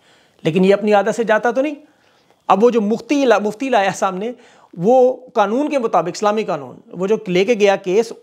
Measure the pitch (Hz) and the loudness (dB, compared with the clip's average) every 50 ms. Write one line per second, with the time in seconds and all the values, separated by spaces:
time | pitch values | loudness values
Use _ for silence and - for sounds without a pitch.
0 | _ _ _ _ _ _ _ _ - 160 156 185 185 190 196 196 214 208 208 202 | _ _ _ _ _ _ _ _ -6 -2 0 2 4 4 2 2 2 2 2 2
1 | 196 220 208 240 233 196 214 214 214 240 214 262 269 311 294 - - _ _ _ | 2 0 -2 -4 0 0 0 0 0 -2 -2 0 -2 -2 -4 -10 -16 _ _ _
2 | _ _ _ _ _ _ _ _ _ - 190 196 226 247 214 233 202 202 226 214 | _ _ _ _ _ _ _ _ _ 0 2 4 4 4 2 2 0 0 -4 -4
3 | - - 302 285 277 240 214 196 202 214 208 - 269 269 240 208 196 196 - - | -2 -2 0 0 4 4 2 2 2 -4 -6 -6 -6 -2 0 0 0 0 -2 -2
4 | 214 190 185 180 208 240 247 _ - _ _ _ _ _ - 180 170 214 254 262 | -4 -4 -4 -4 -8 -10 -10 _ -20 _ _ _ _ _ -10 -4 0 2 4 4
5 | 247 254 254 - - - - 226 202 196 220 262 302 294 294 269 233 220 - 180 | 4 2 0 -4 -12 -8 -2 -2 0 0 0 -2 -2 -2 -2 -4 -2 0 0 0
6 | 160 175 170 - 214 208 208 220 202 185 170 147 135 123 - - _ - - 170 | -2 -2 -6 -4 -2 -2 -2 -2 -4 -6 -6 -8 -8 -14 -18 -20 _ -16 -10 -8
7 | 185 196 220 214 214 185 175 180 196 226 247 196 202 196 196 190 - 185 175 220 | -4 -2 -2 -4 -2 -2 0 0 2 2 2 2 4 2 2 2 -2 -2 -2 -2
8 | 226 226 - - | -2 -2 -8 -12